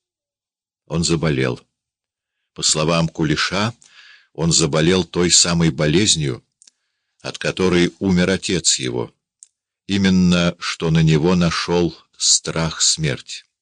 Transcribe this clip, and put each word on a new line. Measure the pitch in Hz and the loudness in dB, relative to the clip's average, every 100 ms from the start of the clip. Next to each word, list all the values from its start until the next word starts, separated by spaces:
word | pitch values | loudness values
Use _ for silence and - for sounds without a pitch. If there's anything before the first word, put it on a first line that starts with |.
| _ _ _ _ _ _ _ _ - | _ _ _ _ _ _ _ _ -8
Он | 82 | -4
заболел. | 82 82 80 67 65 62 - _ _ _ _ _ _ _ _ | -2 -2 0 -2 -2 -4 -12 _ _ _ _ _ _ _ _
По | - | -8
словам | 78 78 78 85 82 | -4 0 0 0 0
Кулиша, | - 78 76 - 92 110 117 _ - - - _ | -2 -2 -2 -2 -2 -4 -6 _ -20 -20 -20 _
он | - 82 | -4 0
заболел | 78 80 78 80 92 | 0 0 2 2 2
той | 85 87 87 | 0 -2 0
самой | - 90 85 82 | 2 2 2 0
болезнью, | 65 76 78 104 82 71 60 _ _ _ _ _ _ _ _ | 0 0 2 2 0 -2 -6 _ _ _ _ _ _ _ _
от | 67 - | -14 -8
которой | 80 - 92 87 87 - | -6 -2 2 4 2 0
умер | 98 90 90 | 0 2 2
отец | 95 - 90 - - | 0 -2 -2 -2 -2
его, | 64 60 57 _ _ _ - _ _ _ - | -4 -6 -8 _ _ _ -20 _ _ _ -6
именно | 98 98 92 90 87 87 - | 0 2 4 4 4 0 -2
что | - - 85 | -8 -6 0
на | 80 | 2
него | 80 78 82 | 4 4 2
нашёл | 90 85 80 - 87 85 - _ - | 2 2 -2 -2 0 0 -4 _ -4
страх | - - - 82 80 - | 0 0 -2 -4 -4 -2
смерти. | - - 78 62 - - - _ | -2 -2 -2 -4 -10 -18 -20 _